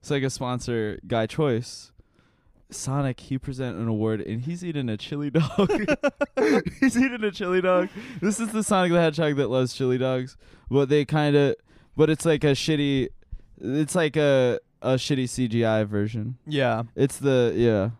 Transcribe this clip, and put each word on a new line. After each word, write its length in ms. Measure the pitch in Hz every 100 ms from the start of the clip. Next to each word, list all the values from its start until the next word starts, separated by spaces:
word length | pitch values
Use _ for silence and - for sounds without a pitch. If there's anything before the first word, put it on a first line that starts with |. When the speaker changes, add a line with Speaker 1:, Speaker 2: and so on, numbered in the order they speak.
Speaker 1:
Sega 280 | - 143 135
sponsor 680 | - 127 123 - 117 107 95 -
Guy 220 | 117 110
Choice, 640 | - 147 113 120 - - _ _ _ _ _ _ _ _
Sonic, 480 | - - 139 139 123
he 180 | - 135
present 400 | - 131 131 90
an 100 | 113
award 340 | 110 110 110
and 200 | - 113
he's 240 | 127 175 180
eating 240 | 147 127
a 80 | 107
chili 320 | - 147 147
dog. 400 | 147 151 - 196
<laughs> 1080 | 381 214 294 285 - 285 - 415 254 - -
He's 180 | 269 233
eating 260 | 262 240
a 80 | 214
chili 300 | 196 190 185
dog. 280 | 185 180 180 - 226 226
This 180 | 190 208
is 120 | 226
the 120 | 214
Sonic 280 | 208 196 180
the 80 | 170
Hedgehog 360 | 165 156 156 139
that 140 | 127
loves 220 | 127 127
chili 240 | - 131 127
dogs, 360 | 131 127 127 - - - -
but 200 | 131 139
they 160 | 147 143
kinda, 500 | 156 147 143 139 - _ _ _ -
but 140 | 156
it's 160 | 156 175
like 180 | 151
a 80 | 151
shitty, 560 | 135 - 151 143 139 123 - _ - - -
it's 320 | 98 139 151
like 240 | 185 156 156
a, 420 | 147 135 127 117 _ _
a 140 | 120 127
shitty 340 | - 139 123
C 180 | - 123
G 160 | 113
I 200 | 113 110
version. 540 | 107 104 107 113 107 127 -
Speaker 2:
Yeah. 360 | 151 127 113 117 -
Speaker 1:
It's 220 | 139 -
the, 340 | 139 131 120 87
yeah. 360 | 120 107 98 117